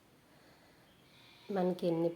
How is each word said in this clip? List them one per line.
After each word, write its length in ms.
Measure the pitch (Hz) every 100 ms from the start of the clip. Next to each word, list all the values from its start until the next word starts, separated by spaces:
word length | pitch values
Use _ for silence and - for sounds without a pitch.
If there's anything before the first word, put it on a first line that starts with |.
| - - - - - - - - - - - - - - -
మనకి 300 | 196 180 180 180
ఎన్ని 200 | 165 170